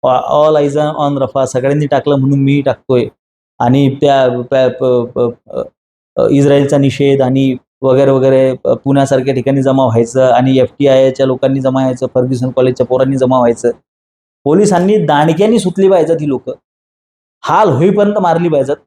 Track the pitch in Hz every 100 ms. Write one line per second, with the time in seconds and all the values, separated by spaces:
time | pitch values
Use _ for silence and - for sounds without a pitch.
0 | 131 127 - 143 151 156 147 143 151 156
1 | 143 143 131 139 131 131 131 143 147 139
2 | 143 143 135 139 139 143 139 120 _ 127
3 | 110 _ _ _ _ _ 120 131 139 131
4 | 143 135 127 123 123 135 127 127 131 123
5 | 117 123 120 120 _ - - _ _ _
6 | _ - 110 139 143 139 139 143 139 -
7 | 139 135 127 131 135 127 _ _ 135 127
8 | 139 135 131 131 131 127 - 117 - 139
9 | 135 135 127 127 123 139 135 135 127 113
10 | 117 135 131 120 131 131 127 _ 143 131
11 | 135 131 135 127 135 135 131 131 131 127
12 | 131 131 127 131 127 127 127 127 123 131
13 | 131 135 127 127 120 117 123 - _ _
14 | _ _ _ _ 139 170 208 180 185 214
15 | 160 147 156 160 208 226 190 180 190 190
16 | 156 160 147 127 - - _ _ _ _
17 | _ _ _ _ - 165 208 127 175 202
18 | 202 208 196 170 175 151 131 147